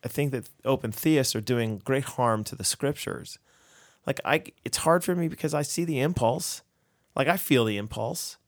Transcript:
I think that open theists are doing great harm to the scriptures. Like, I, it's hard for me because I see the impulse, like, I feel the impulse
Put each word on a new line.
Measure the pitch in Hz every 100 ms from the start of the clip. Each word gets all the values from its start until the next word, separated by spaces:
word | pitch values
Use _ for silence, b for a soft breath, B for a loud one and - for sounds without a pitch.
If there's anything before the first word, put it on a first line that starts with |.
I | 123
think | - 143
that | 127 - _
open | - 135 110
theists | 107 156 156 127 110
are |
doing | 110 120 113 104
great | - 135 135 -
harm | 120 110
to | 107 -
the |
scriptures. | 95 - 139 147 - - - - b b b b b b -
Like, | 135
I, | - 156 - _
it's | - -
hard | 160 175
for | 170
me | 175 165
because | - 156
I | 151
see | 143 -
the | 170 143
impulse, | 143 180 117 143 - - _ _ _ _ _ -
like, | 135
I | 185
feel | - 131
the | 110 101
impulse | 107 - 113 170 - -